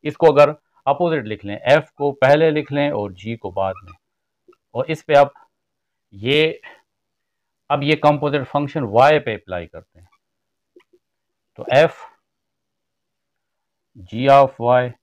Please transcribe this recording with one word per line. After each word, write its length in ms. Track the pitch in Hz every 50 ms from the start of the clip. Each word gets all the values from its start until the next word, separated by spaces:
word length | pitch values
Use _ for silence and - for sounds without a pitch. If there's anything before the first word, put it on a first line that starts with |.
| -
इसको 280 | 156 139 _ 170 160
अगर 220 | 143 143 147 143 151 _ _ _ _ _ _
अपोजिट 400 | 135 143 - 175 170 160 143 110
लिख 180 | 107 107 98 -
लें, 140 | 101 104 107 - 123
f 200 | 139 156 147 _
को 200 | _ _ 143 143 139
पहले 360 | _ 131 135 143 156 160 160
लिख 220 | 151 151 139 -
लें 180 | 139 143 143 147
और 220 | 147 104 104 98 92
g 220 | 90 98 110 117 113
को 120 | - 98
बाद 220 | 90 98 98 95 95 87 92
में, 80 | 87 87 _ _ _ _ _ _ _ _ _ _ _ _ _ _ _ _
और 160 | 120 131 156
इस 120 | 160 156
पे 120 | _ - 151
आप 180 | 143 139 139 _ _ _ _ _ _ _ _ _ _ _ _ _ _ _ _ 107
ये, 460 | 98 104 123 143 151 156 160 - - _ - - _ _ _ _ _ _ _ _ _ _ _ _ _ _ _ _ _ _ _
अब 120 | 147 143
ये 120 | 139 147 156
कंपोजिट 480 | 151 - 147 147 139 151 147 139 147 127
फंक्शन 400 | - - 143 147 135 - 160 135 104
y 320 | 101 117 131 147 156 147 139
पे 100 | 120 110
अप्लाई 320 | - _ - 92 87 85
करते 320 | 80 - 82 _ _ _ 85
हैं, 100 | 87 _ _ _ _ _ _ _ _ _ _ _ _ _ _ 359 _ _ _ _ _ _ _ _ _ _ _ _ _ _ _ -
तो 80 | - - 123
f 200 | 139 160 160 - - - - _ _ _ _ _ _ _ _ _ _ _ _ _ _ _ _ _ _ _ _ _ _ _ _ _ _ _ _ _ _ _ _ _ _ _ _ _ 113 92
g 240 | - 107 117 131 139
of 300 | 139 139 139 131 - -
y 300 | 117 120 127 127 123 123 120 _